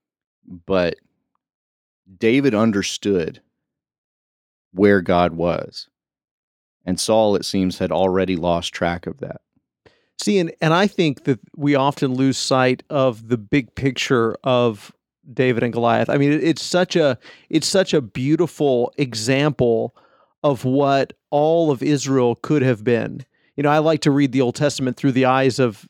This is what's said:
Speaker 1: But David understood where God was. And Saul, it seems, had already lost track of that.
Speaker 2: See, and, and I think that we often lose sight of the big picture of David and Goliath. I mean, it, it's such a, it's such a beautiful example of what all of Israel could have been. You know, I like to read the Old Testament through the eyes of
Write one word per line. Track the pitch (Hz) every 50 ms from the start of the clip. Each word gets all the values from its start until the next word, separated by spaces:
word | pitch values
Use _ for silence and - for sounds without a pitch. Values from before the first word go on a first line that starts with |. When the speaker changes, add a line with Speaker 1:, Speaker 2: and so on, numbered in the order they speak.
| _ _ _ _ _ _ _ _ _
Speaker 1:
But | - 92 87 87 - 95 92 87 85 - - _ _ _ _ _ _ _ _ _ _ _ _ _ _ _ _ _ _ _ _ _ 95 95 -
David | - 113 123 139 139 135 107
understood | 104 110 113 101 101 95 - - - - 104 98 90 80 87 - - _ _ _ _ _ _ _ _ _ _ _ _ _ _ _ _ _ _ _ _ _ _ _ _ _ _ -
where | 90 101 101 101 98
God | 85 90 90 87 87 85 82
was. | 82 82 87 82 - - - - - - - _ _ _ _ _ _ _ _ _ _ _ _ _ _ _ _ _ _ -
And | 87 92 87
Saul, | - - 110 110 110 104 101
it | 92 -
seems, | - - 98 92 92 87 -
had | 95 87 82
already | 85 95 95 90 95 92 92 95
lost | 85 85 87 85 85 85 - -
track | - - 85 85 87 -
of | 87 82 -
that. | - - 71 - _ _ _ _ _ _ _ _ _ _ _ _ _ _ _ -
Speaker 2:
See, | - 208 208 190
and, | 175 165 - -
and | - 156 160
I | 175 202
think | 202 - - 175 156 131 - -
that | 147 135 107 _ _ -
we | - 143 143 143
often | 135 135 143 143 - 147 135 127
lose | 127 135 135 127
sight | - - - 139 131 127 127 127 120 - -
of | - 143 131 131 113 110 113 110
the | 123 113
big | 104 101 - 143 123 - _
picture | - 131 139 123 - - - 139 120 113 113 - - -
of | 135 127 123 123 120 107 98 - - - _ _ _ _ _ _ 147 120
David | - 131 127 123 113 127
and | 120 113
Goliath. | 117 117 117 117 117 117 -
I | -
mean, | 143 143 143 147
it, | 151 127
it's | 165 151 - -
such | - - 180 180 - -
a, | 175 156 139 127 - - - - - _ -
it's | - 160 135
such | - - 190 190 - -
a | 156
beautiful | 127 104 - 127 127 143 156 160 175 151 - - 151 139 131 120 120 - - -
example | 147 127 117 110 107 123 135 135 143 151 135 - 127 120 113 113 117 120 - _ _ _ _ _ _ _ _ _ -
of | 147 139 110 -
what | 127 131 139 143 139 139 135 131 - - _ _ _
all | - 143 147 156 165 170 165 151
of | 139 120 135
Israel | 147 147 135 120 135 135 131 123 120 117
could | - - - 151 147 127
have | 131 123 101 107
been. | 120 120 113 110 110 123 131 131 _ _ _ _ _ _
You | - 143
know, | 147
I | 147 156
like | 151 160 160 147 -
to | 156
read | 139 143 143 131 113
the | 131
Old | 131 120 120
Testament | - 151 147 - - 131 127 120
through | - - 139 123
the | 127 127
eyes | 127 127 135 135 135 113 -
of | 131 120 101 - - -